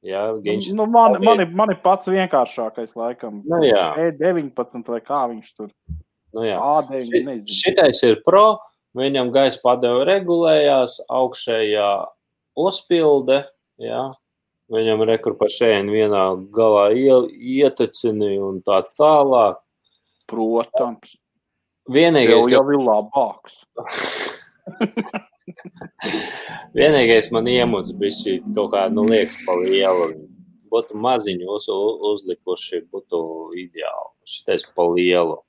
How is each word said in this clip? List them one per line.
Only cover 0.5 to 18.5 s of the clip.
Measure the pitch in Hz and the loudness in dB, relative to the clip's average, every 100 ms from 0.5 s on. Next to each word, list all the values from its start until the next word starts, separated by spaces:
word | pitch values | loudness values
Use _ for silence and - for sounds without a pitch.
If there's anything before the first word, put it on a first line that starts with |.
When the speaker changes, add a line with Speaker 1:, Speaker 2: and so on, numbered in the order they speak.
| 180 185 | -6 -4
Speaker 2:
Nu, | 208 214 | -4 2
man, | 233 226 202 | 6 6 4
Speaker 1:
ok. | |
Speaker 2:
man | 202 202 | 2 2
ir, | 175 | 0
man | 175 214 | 0 -2
ir | 190 | 0
pats | 180 190 190 | 0 0 0
vienkāršākais, | 190 185 139 120 - 113 - 113 | -2 0 0 -2 -4 -8 -8 -14
laikam. | - 117 123 117 104 135 | -8 -8 -8 -12 -12 -6
Speaker 1:
Nu, | 165 | 0
jā. | 151 104 85 147 | 2 2 0 -2
Speaker 2:
E | 170 | -4
deviņpadsmit | 147 165 175 143 - 120 123 113 | -2 -2 -2 -6 -8 -10 -10 -10
vai | 117 | -10
kā | - 143 127 | -6 -4 -4
viņš | 113 - _ | -8 -18 _
tur. | 104 _ _ 80 _ _ _ | -16 _ _ -16 _ _ _
Speaker 1:
Nu, | 113 | -6
jā. | 113 95 | -4 -2
Speaker 2:
A | 127 151 | 0 0
deviņi, | 135 135 120 | -2 -8 -2
Speaker 1:
Ši-, | - | -2
Speaker 2:
nezinu. | 277 240 101 - | -2 -10 -4 -2
Speaker 1:
šitais | - 185 156 120 | 0 4 4 4
ir | 123 113 | 2 2
pro, | - 185 220 208 - _ _ | 4 6 6 2 -8 _ _
viņam | 123 135 139 123 | -6 -4 -2 0
gaisa | 131 135 131 | 2 2 2
padeve | 123 123 123 123 | 0 2 2 0
regulējās, | 143 196 180 170 170 151 147 139 123 - - | 2 0 0 0 2 2 4 2 0 -4 -6
augšējā | 127 127 123 - 113 107 104 101 98 - _ _ _ _ - | -2 -2 -4 -6 -2 -2 0 0 -2 -6 _ _ _ _ -4
uzpilde, | 190 - - 170 156 143 127 139 139 _ _ _ | -4 -4 -2 2 4 2 2 0 -2 _ _ _
jā. | 117 117 135 127 _ _ _ _ _ | -10 -8 -8 -12 _ _ _ _ _
Viņam | 110 110 110 | -4 0 0
re, | 110 113 | 0 0
kur | 120 101 | -2 -2
pa | 104 | -2
šeien | - 120 104 101 | 2 2 2 0
vienā | 107 107 101 92 92 95 | 0 2 2 0 -2 -6
galā | 104 110 104 101 | 0 4 4 4
ie-, | 117 135 127 120 - 120 | 4 4 4 2 -8 -6
ietecini | 135 139 131 160 - 117 107 104 98 | 2 2 2 -4 -2 -4 -2 -2 -2
un | 98 | -4